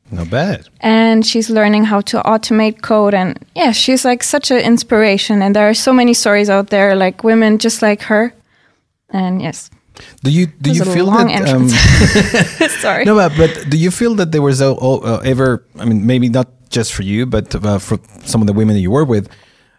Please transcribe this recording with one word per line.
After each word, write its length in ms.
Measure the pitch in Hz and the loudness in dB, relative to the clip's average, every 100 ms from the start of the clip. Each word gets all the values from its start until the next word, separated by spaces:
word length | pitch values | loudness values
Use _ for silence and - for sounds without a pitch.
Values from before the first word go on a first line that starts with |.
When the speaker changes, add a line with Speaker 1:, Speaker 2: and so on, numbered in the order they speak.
| - | -12
Speaker 1:
Not 200 | 90 82 | -10 -6
bad. 380 | 117 185 156 - - | -4 -2 -6 -10 -6
Speaker 2:
And 460 | 220 220 226 226 226 | 0 2 2 2 0
she's 240 | 233 226 | -2 -2
learning 340 | 220 208 214 | 0 2 2
how 160 | 214 202 | 0 0
to 180 | 202 233 | -2 -4
automate 580 | - 220 - 220 220 220 | 0 -2 0 0 0 -4
code. 320 | - 214 208 | -2 0 2
And 300 | 196 185 - - | 0 -2 -6 -12
yeah, 180 | - 277 | -2 -2
she's, 320 | 214 - 262 | 0 0 0
like, 180 | 262 247 | 0 -2
such 280 | - 294 - | -2 -4 0
an 80 | 254 | 0
inspiration. 840 | 226 233 - 214 214 196 - 208 | 2 0 2 0 2 0 0 0
And 120 | 196 | 0
there 140 | 202 208 | 2 2
are 60 | |
so 180 | 226 - | 0 2
many 220 | 254 240 | 2 2
stories 340 | 233 214 202 208 | 2 2 2 2
out 220 | 196 202 | 0 0
there, 240 | 208 202 | 0 2
like, 300 | 190 185 185 | 2 0 0
women 340 | 226 226 220 214 | 0 2 2 2
just 240 | 226 220 | 0 0
like 200 | 214 208 | -2 -2
her. 300 | - 214 233 - _ _ _ _ _ _ _ | -2 0 -2 -6 _ _ _ _ _ _ _
And 320 | 190 185 185 | -6 -4 -4
yes. 280 | 165 - - _ _ - - - | -6 -10 -16 _ _ -20 -20 -6
Speaker 1:
Do 80 | 131 | -2
you, 160 | 160 175 | 0 0
do 240 | - 143 | -2 -2
Speaker 2:
It 80 | 160 | 0
was 80 | 190 | 0
Speaker 1:
you 60 | |
Speaker 2:
a 20 | |
Speaker 1:
feel 120 | 175 190 | 0 0
Speaker 2:
long 200 | 220 - | 2 0
Speaker 1:
that, 220 | - 143 | 0 0
um, 200 | 131 127 | 2 2
Speaker 2:
entrance. 1040 | 117 - - - 175 160 233 165 - 320 | 4 4 4 4 2 0 0 -2 -2 -4
<laughs> 60 | - | -2
Sorry. 240 | - 185 | -4 0
Speaker 1:
No, 100 | 214 214 | 2 2
but, 160 | 180 151 | 2 2
but 320 | 160 - 143 | 0 0 -4
do 80 | 156 | 0
you 140 | 175 | 0
feel 240 | - 233 | 0 -2
that 180 | 208 170 | 0 -2
there 100 | 156 | 0
was 180 | 143 131 | 0 2
a, 80 | 135 | 0
a, 280 | - 131 135 | 0 0 -2
a 280 | 107 113 | -2 -4
ever, 400 | 131 127 131 120 _ - | -2 0 0 0 _ -6
I 60 | |
mean, 220 | 117 110 110 | -2 0 0
maybe 220 | 127 123 | 0 0
not 200 | 123 127 _ - | 0 -4 _ -8
just 220 | 120 110 | -6 -4
for 80 | - | -6
you, 240 | 98 104 127 | -4 -4 -2
but, 280 | 110 - | -4 -4
uh, 240 | 101 104 101 | -6 -2 -4
for 200 | - 107 - - | -4 -8 -8 -20
some 160 | - 117 | -6 -2
of 60 | 104 | 0
the 60 | |
women 220 | 104 110 104 | 0 0 0
that 40 | |
you 100 | 90 | 0
work 180 | 127 147 | 0 0
with, 200 | 107 98 - _ _ _ | -2 -4 -16 _ _ _